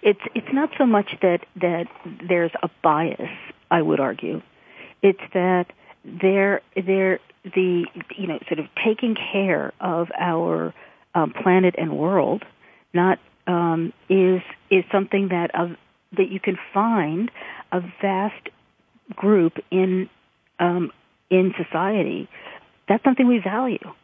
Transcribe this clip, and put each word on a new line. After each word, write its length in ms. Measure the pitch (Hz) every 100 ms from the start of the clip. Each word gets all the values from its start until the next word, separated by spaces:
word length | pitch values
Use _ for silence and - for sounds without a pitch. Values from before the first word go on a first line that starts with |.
It's, 200 | - 202 -
it's 200 | 240 -
not 160 | 269 302 -
so 80 | 262
much 240 | 214 208 -
that, 240 | 185 175 - -
that 260 | 175 170 170 - - - 175
there's 240 | 175 170 -
a 80 | 170 _
bias, 460 | 165 151 165 - - - - - _
I 100 | 170
would 180 | 160 156
argue. 420 | 135 - - - - _ _ - - _
It's 200 | 196 190 -
that 320 | 190 180 180 180 - _ -
there, 580 | - 175 190 196 196 202 _ -
there, 440 | 185 190 190 190 _ _
the, 420 | 196 185 185 175 175 - - -
you 100 | 190
know, 120 | 151 -
sort 120 | 156
of 80 | 147 -
taking 320 | - 220 247 220
care 580 | - 202 196 156 143 -
of 280 | 185 165 170 -
our, 560 | 175 165 170 165 165 - - _ _
um, 180 | 175 156
planet 440 | - - 185 185 180
and 200 | 160 151
world, 460 | 156 196 139 190 - _ _ _ _
not, 260 | 175 180 - _ _ -
um, 460 | 175 170 165 165 - _
is, 320 | 190 185 185 - - _
is 140 | 190 175
something 380 | 202 196 202 196
that, 220 | 175 170
uh, 140 | - 170 170 _ _ _ 185
that 120 | 185
you 100 | 190
can 180 | - 185 -
find 560 | 196 220 226 151 160 233 - - - -
a 100 | 185 175 -
vast 480 | 196 190 208 - - _ _ _ _ _ _ 220
group 380 | 196 208 165 - -
in, 400 | 185 185 185 185 _ _ _ _ _
um, 320 | 175 175 170 - _ _ _
in 240 | 185 185 -
society. 640 | 170 160 190 214 165 180 - - - - _ _ -
That's 160 | 208
something 240 | - 254 247
we 120 | 240
value. 540 | 185 214 254 208 - -